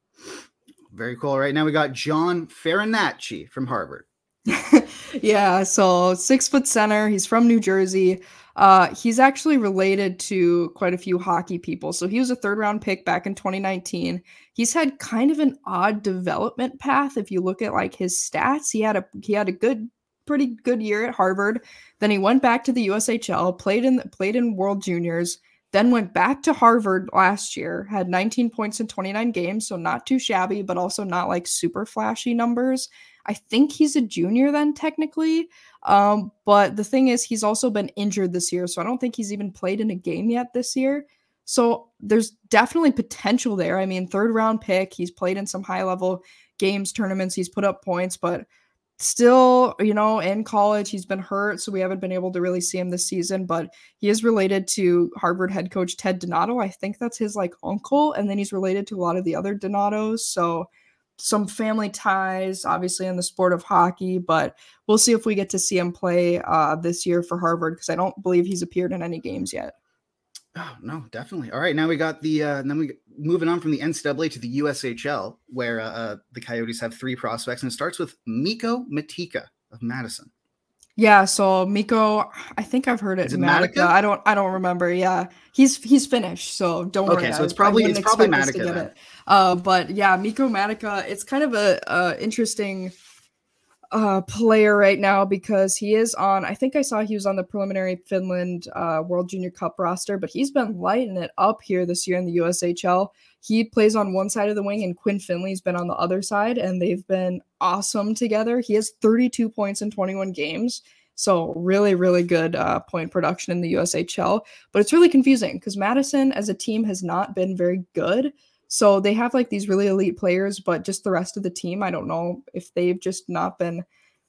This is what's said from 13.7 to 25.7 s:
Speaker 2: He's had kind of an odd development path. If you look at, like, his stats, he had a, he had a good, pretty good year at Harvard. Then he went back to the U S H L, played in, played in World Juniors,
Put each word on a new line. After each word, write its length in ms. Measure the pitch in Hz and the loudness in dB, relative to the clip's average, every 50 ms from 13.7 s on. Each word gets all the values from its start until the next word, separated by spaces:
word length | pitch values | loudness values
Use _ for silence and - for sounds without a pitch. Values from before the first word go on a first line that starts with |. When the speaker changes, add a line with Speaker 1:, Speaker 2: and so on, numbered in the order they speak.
| 190 180 180 - - 170 170 170 170 180 - _ - - - _ _ | -4 -6 -8 -8 -8 -6 -4 -4 -6 -8 -10 _ -20 -20 -20 _ _
Speaker 2:
He's 200 | - 233 - - | -4 -2 0 0
had 240 | 339 320 269 277 - | 0 0 0 -2 -6
kind 320 | - - 220 226 254 294 | -10 -6 -2 2 2 2
of 80 | 320 294 | 2 2
an 220 | 302 269 262 - - | 2 0 0 -2 -8
odd 360 | 190 190 175 185 214 214 208 | -6 -2 0 0 0 0 0
development 800 | 208 202 185 185 180 175 - - 202 240 - - 254 254 262 - | -2 -4 -4 -2 -2 -4 -2 -2 -4 -4 -4 -4 -6 -6 -6 -6
path. 360 | - 277 254 269 285 269 - | -2 0 2 2 2 0 -2
If 140 | 240 202 - | -6 -6 -4
you 120 | 196 180 | -4 -4
look 200 | 180 185 185 - | -2 -2 -4 -4
at, 120 | 226 202 - | -4 -4 -2
like, 200 | - 190 185 - | -2 -2 -4 -4
his 240 | - 190 180 180 - | -4 -4 -4 -4 -4
stats, 540 | - - - - - 254 285 302 294 - | -6 -4 -2 0 0 0 0 0 -2 -4
he 100 | - 220 | -4 -2
had 140 | 214 214 208 | 0 0 0
a, 100 | 190 190 _ - 202 | -2 -4 _ -12 -12
he 120 | - 214 202 | -6 -2 -2
had 160 | 208 208 190 | 0 0 -2
a 20 | |
good, 360 | 175 180 214 240 269 214 220 240 _ _ _ _ _ _ _ | -2 0 0 0 0 -2 -6 -12 _ _ _ _ _ _ _
pretty 220 | - 294 269 285 247 226 - - | -4 0 0 0 -2 -2 -4 -2
good 180 | 247 247 220 | -2 -2 -2
year 240 | 220 214 208 208 208 | -2 -2 -2 -2 -2
at 80 | 175 165 | -4 -2
Harvard. 500 | - 185 185 190 196 202 208 226 240 - - - - - _ _ - | 0 0 0 2 0 0 0 -2 -4 -6 -12 -20 -20 -20 _ _ -2
Then 100 | 214 214 | 0 2
he 80 | 208 196 | 2 4
went 240 | 190 208 247 269 | 4 4 4 4
back 220 | 269 240 233 240 - | 4 4 2 2 0
to 80 | - | 0
the 120 | 240 247 226 | 0 0 0
U 120 | 190 196 | 0 0
S 140 | 220 - - | 0 0 0
H 200 | 226 233 - - | -2 -2 -2 -2
L, 240 | 170 160 170 185 180 | -2 0 0 0 -2
played 320 | - - 196 202 233 240 | -2 -2 0 0 2 2
in, 160 | 269 254 247 - - | 2 2 2 0 -4
played 240 | - - 190 196 220 | -8 -4 -4 -2 0
in 200 | 247 240 233 208 | 0 0 0 0
World 260 | 185 190 196 202 196 | 0 0 -2 -2 -2
Juniors, 560 | - 190 175 175 170 170 165 170 175 175 - - _ _ _ _ _ _ | -2 -4 -2 -2 -2 -2 -2 -2 -2 -4 -6 -10 _ _ _ _ _ _